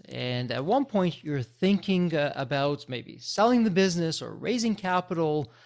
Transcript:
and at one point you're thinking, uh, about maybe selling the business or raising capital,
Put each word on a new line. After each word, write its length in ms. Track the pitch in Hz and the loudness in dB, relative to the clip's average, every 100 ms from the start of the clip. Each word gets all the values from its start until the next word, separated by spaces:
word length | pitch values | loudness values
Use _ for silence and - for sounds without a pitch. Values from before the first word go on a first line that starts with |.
| - | -12
and 420 | 127 123 123 123 | -8 -4 -4 -4
at 140 | 120 147 | -4 0
one 200 | 262 277 | 0 2
point 380 | 202 180 - | 0 0 -2
you're 200 | 151 143 | -4 -4
thinking, 720 | 117 - 185 196 196 185 175 156 | -4 -2 2 2 2 2 2 0
uh, 180 | 143 - | -2 -2
about 540 | 127 143 143 143 - | -4 0 0 -2 -6
maybe 300 | 123 - - | -10 -10 -14
selling 440 | - - 226 247 | -6 2 4 4
the 60 | 220 | 4
business 540 | 180 190 175 165 - | 4 2 2 -2 -4
or 100 | 117 | -8
raising 400 | 110 160 247 226 | -6 -2 0 0
capital, 760 | 202 185 180 180 170 156 151 131 - | -2 0 -2 -2 -2 0 0 -4 -10